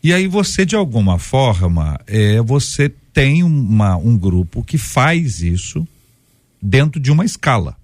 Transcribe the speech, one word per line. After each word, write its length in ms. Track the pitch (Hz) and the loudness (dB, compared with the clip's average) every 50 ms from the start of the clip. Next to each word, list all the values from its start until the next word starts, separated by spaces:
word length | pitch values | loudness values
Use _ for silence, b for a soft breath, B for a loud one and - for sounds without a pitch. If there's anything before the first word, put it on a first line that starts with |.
| - | 2
E 80 | 160 175 | 2 2
aí 160 | 185 190 190 | 2 0 0
você, 360 | 180 208 196 - - - 190 | 0 -2 -2 -2 0 -2 -2
de 120 | 170 220 | 0 0
alguma 420 | 214 196 147 113 113 104 95 90 85 | -2 -2 0 0 0 2 2 2 0
forma, 800 | - - - 131 135 123 104 87 92 87 85 82 78 76 71 67 - | -2 -2 0 0 2 2 2 0 0 0 0 0 0 -2 -4 -6 -8
é, 340 | - 104 107 104 104 104 110 | -4 0 0 2 2 2 2
você 480 | 117 110 131 143 135 - - - 143 147 - - _ _ _ | 2 2 0 0 -2 -2 -2 -2 -2 -2 -2 -8 _ _ _
tem 300 | - 139 135 143 165 175 | 0 2 2 2 2 2
uma, 540 | 170 156 147 131 98 110 107 104 101 92 | 2 2 0 0 2 2 2 4 2 2
um 200 | 87 78 117 120 | 0 2 2 2
grupo 460 | 104 90 98 90 90 92 82 - 123 117 | 2 2 0 0 0 -2 -2 -6 -10 -8
que 160 | - - 156 | -4 -4 -4
faz 640 | - - - 139 127 151 170 170 170 135 101 82 85 | -4 -2 -2 0 0 2 0 0 -2 -2 -4 -4 -2
isso 420 | 85 85 90 - - - 151 165 160 _ _ _ _ _ _ _ _ _ _ _ _ _ _ - | -2 -2 -2 -4 -6 -8 -8 -8 -8 _ _ _ _ _ _ _ _ _ _ _ _ _ _ -6
dentro 380 | 101 92 131 143 156 143 160 | 0 2 2 2 2 -2 -4
de 100 | 135 127 | 0 0
uma 140 | 151 156 196 | 2 2 0
escala. 500 | 233 - - - 151 131 110 85 71 - - | -2 -4 -4 -2 0 0 0 -2 -4 -10 -14